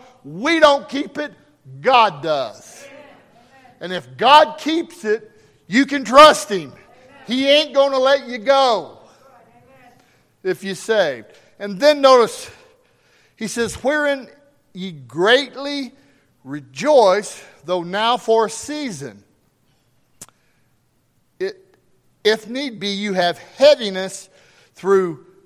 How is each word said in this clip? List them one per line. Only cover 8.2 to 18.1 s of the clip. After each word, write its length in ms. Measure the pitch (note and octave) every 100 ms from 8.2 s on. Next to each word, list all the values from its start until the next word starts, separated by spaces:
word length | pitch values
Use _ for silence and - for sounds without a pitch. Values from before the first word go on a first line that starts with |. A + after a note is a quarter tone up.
| A#3+
you 120 | A#3+
go 600 | G#3 C4+ C4 G3+ C#3+ - - _ _ _ _ _ _ _ - _ _ _ _ _
if 200 | F#3+ F3
you're 120 | F#3+ F#3
saved. 520 | - A3 E3 A#2+ G#2 - _ -
And 200 | G3+ F#3+
then 220 | C#4+ D4
notice, 480 | C4+ B3+ G#3+ - - - _ _ _ _ _ _ _ -
he 120 | A3
says, 280 | A#3 A3+ -
"Wherein 540 | B3+ D4+ D4 C4+ A#3 - _ _ _
ye 180 | F3+ F#3+
greatly 1000 | D3+ A#2+ D3 G3+ C4 B3+ A#3+ C#4 C#4+ A#3+ - _ _ _ _
rejoice, 1000 | C3 D3 B2 C3 B3 C#4+ G3+ G3+ - - - -
though 200 | D3 F3+
now 340 | E3+ G3 A3+